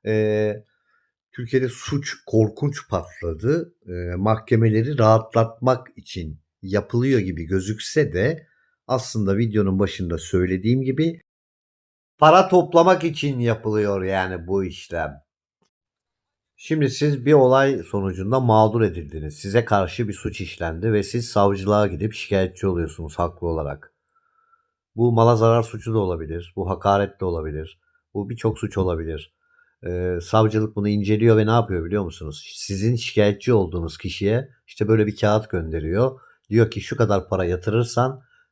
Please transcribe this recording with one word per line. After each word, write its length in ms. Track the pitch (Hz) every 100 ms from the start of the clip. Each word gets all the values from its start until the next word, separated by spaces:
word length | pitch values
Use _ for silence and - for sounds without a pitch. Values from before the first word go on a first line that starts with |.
| 107
e, 480 | 107 107 107 107 107 - _ _ _ _ _ _
Türkiye'de 360 | - 120 131 127
suç 460 | - - 143 - - -
korkunç 600 | 110 107 - 147 147 -
patladı. 880 | 90 - - 85 78 120 160 170 _ -
E, 280 | 87 87 90
mahkemeleri 840 | 104 107 - 113 113 107 127 135
rahatlatmak 880 | 110 113 - 117 113 - 127 123 - -
için 440 | - 92 78 76 _ _
yapılıyor 580 | 95 101 - 120 135 123
gibi 240 | 92 80
gözükse 680 | 80 95 95 107 - 156 143
de 340 | 90 120 165 - _ _ _ -
aslında 500 | 127 - 113 98 98
videonun 420 | 117 107 98 95
başında 400 | 95 - 87 82
söylediğim 640 | - 92 90 92 107 131
gibi 380 | 131 143 165 170 _ _ _ _ _ _ _ _ _ -
para 300 | 156 180 185
toplamak 560 | 180 151 165 175 170
için 340 | 165 147 143 127
yapılıyor 640 | 117 110 110 107 104 98
yani 440 | 92 95 92 90 85
bu 180 | 98
işlem. 640 | 92 78 - 85 76 71 _ _ _ _ _ _ _ _ _ _ _ _ _ _
Şimdi 340 | - 156 139
siz 360 | - 147 139 127
bir 60 |
olay 500 | 151 127 135 139 117
sonucunda 580 | 82 101 95 90 98 131
mağdur 420 | 120 110 110 113
edildiniz. 540 | 104 82 76 80 76 73
Size 280 | 98 117
karşı 440 | 113 104 90 - 104
bir 40 |
suç 280 | 98 101 87
işlendi 520 | 90 - 82 82 110
ve 100 | 104
siz 260 | 98 123 117
savcılığa 580 | 104 101 98 95 104 104
gidip 260 | 82 107
şikayetçi 540 | - - 98 92 - 98
oluyorsunuz 520 | 87 80 - 76 -
haklı 280 | 87 - 85
olarak. 480 | 80 71 71 - _ _ _ _ _ _ _ _ _ _ 110
Bu 160 | 120
mala 240 | 113 117 113
zarar 260 | 113 117
suçu 320 | 113 - 117
da 40 | 110
olabilir, 540 | 92 82 78 82 85 95
bu 140 | 92
hakaret 500 | 92 101 98 98 -
de 40 |
olabilir, 560 | 92 85 78 76 78 _ _ _ _
bu 160 | 101 101
birçok 280 | 117 110 107
suç 200 | 104 98
olabilir. 560 | 92 82 82 78 - _ _ _ _ _ 87
Ee, 320 | 90 90 87
savcılık 540 | 87 110 110 107 107 104
bunu 120 | 104
inceliyor 480 | 104 101 107 113 110
ve 100 | 107
ne 40 |
yapıyor 340 | 117 110 90
biliyor 200 | 85 104
musunuz? 400 | 87 - 78 73 - -
Sizin 400 | - 98 110 120
şikayetçi 560 | - 107 104 101 -
olduğunuz 460 | 113 90 90 82 -
kişiye 500 | 92 - 101 117 143 _ _
işte 220 | - 104
böyle 180 | 110 107
bir 100 | 104
kağıt 340 | 104 107 107
gönderiyor. 680 | 90 80 80 78 98 131 131 _ _ -
Diyor 200 | 110 110
ki 100 | 104
şu 160 | - -
kadar 320 | 104 98 -
para 160 | 92
yatırırsan, 800 | 87 90 107 113 120 120 127 135 _ _ _